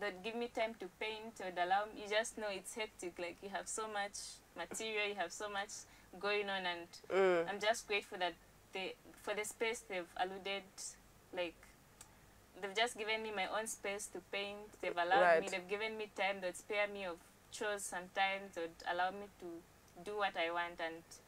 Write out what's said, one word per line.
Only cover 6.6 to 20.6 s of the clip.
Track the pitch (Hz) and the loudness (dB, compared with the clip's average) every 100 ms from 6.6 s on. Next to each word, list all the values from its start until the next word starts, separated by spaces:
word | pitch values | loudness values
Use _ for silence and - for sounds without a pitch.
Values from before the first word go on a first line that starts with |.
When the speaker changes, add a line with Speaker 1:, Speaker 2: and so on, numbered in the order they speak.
Speaker 1:
and | 180 175 170 - - | 0 -2 -8 -14 2
Speaker 2:
Mm. | 180 190 170 170 | 8 8 8 4
Speaker 1:
I'm | 202 | 2
just | 208 233 - | 2 2 2
grateful | 202 - 196 | -2 0 -2
that | 180 170 - - - | -2 -2 -16 -20 -10
they, | 190 185 - - - | -6 -4 -6 -16 -8
for | - | -2
the | 208 | -2
space | 208 - 226 233 | -2 0 0 0
they've | - 185 170 - | -4 -4 -4 -2
alluded, | 185 196 190 196 190 - - - - - - | -2 -2 -4 -4 -6 -10 -12 -12 -20 -20 -8
like, | 185 170 - - - - - - - - - - 180 | -2 -2 -4 -20 -20 -20 -20 -20 -20 -20 -20 -20 -8
they've | 196 | -2
just | 190 240 208 | 4 4 2
given | 214 220 | -2 -2
me | 220 | -2
my | 202 185 | -2 0
own | 208 220 | 0 -2
space | - 202 202 - | -4 -4 -4 -6
to | 180 - | -10 -4
paint, | 202 202 208 214 - | -4 -4 -6 -12 -4
they've | 180 175 | -2 2
allowed | 175 185 180 165 | 6 8 10 8
me, | |
Speaker 2:
Right. | 190 | 6
Speaker 1:
they've | 185 180 | -2 -2
given | 202 220 220 | -2 -2 -2
me | 214 - | -6 0
time, | 190 196 | 0 2
they'd | 180 175 | -2 -4
spare | - 208 208 | -2 0 0
me | 202 | 0
of | 190 170 - - - | -6 -6 -12 -20 -14
chores | - 214 202 | -4 -2 -2
sometimes, | - 180 180 202 196 196 196 | -4 -6 -4 2 2 2 -4
they'd | 180 165 165 - | -6 -6 -4 -2
allow | 175 185 | 2 2
me | 202 202 - | 0 -10 -12
to | 180 170 - - - 180 | -10 -10 -14 -20 -20 -12
do | 180 208 | -6 0
what | 196 190 | 0 2
I | 165 | 0
want, | 170 | 0